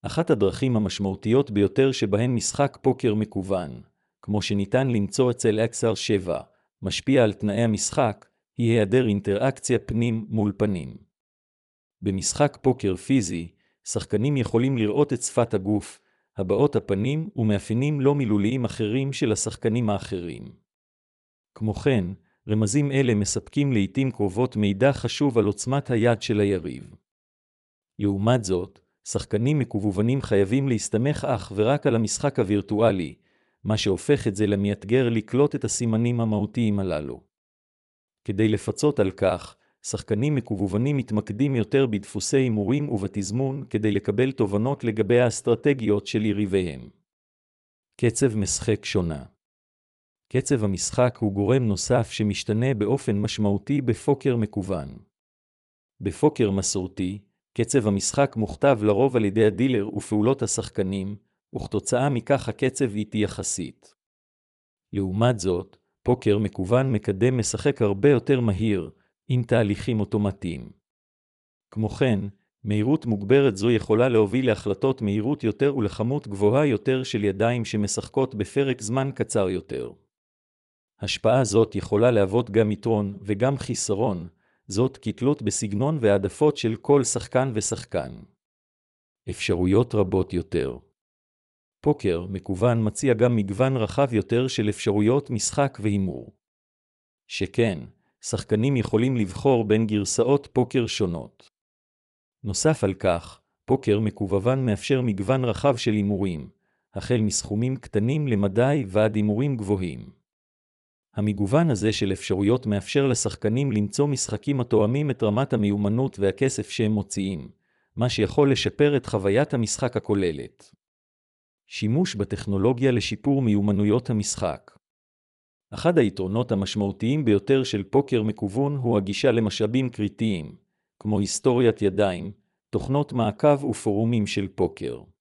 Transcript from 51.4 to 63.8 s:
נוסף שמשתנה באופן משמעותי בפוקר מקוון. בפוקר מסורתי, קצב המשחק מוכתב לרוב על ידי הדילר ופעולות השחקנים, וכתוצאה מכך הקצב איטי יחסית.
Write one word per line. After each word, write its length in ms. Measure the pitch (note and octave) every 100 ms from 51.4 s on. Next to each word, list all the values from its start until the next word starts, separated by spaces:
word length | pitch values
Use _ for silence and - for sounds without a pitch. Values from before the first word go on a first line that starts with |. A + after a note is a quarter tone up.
| G2+ C3
נוסף 480 | A#2 G2 - B2 A2+
שמשתנה 640 | - G#2+ G2 - G#2+ B2+
באופן 440 | A#2+ G2+ C3 - G2+
משמעותי 600 | G#2+ - G#2 G2+ - C#3
בפוקר 560 | B2+ A2+ - C#3 C#3 A#2+
מקוון. 600 | G#2 - F#2 F#2 C2+ B1+ _ _ _ _ _ _ _ _ _ _
בפוקר 500 | F#2+ - D#3 D3 A2
מסורתי, 680 | F#2+ F#2+ G2+ F#2 - F#2 G2+ _ _ _
קצב 340 | - A2+ C#3 G#2+
המשחק 500 | G2 - - C#3 -
מוכתב 420 | G#2+ - C#3 B2
לרוב 340 | G#2 G2+ C3 B2+
על 80 |
ידי 200 | G#2 G2
הדילר 520 | G#2+ F2+ C3 A#2+ G2+ G#2
ופעולות 460 | - G#2+ G#2+ C3+
השחקנים, 720 | A2+ - - - F#2+ G2 F#2+ G2+ _ _ _
וכתוצאה 540 | - - G#2 - A#2+ C#3
מכך 400 | B2 - C#3 -
הקצב 460 | G#2+ C3 - C3
איטי 240 | G#2 G#2+ G#2+
יחסית. 760 | G2+ - F#2+ - D2+ -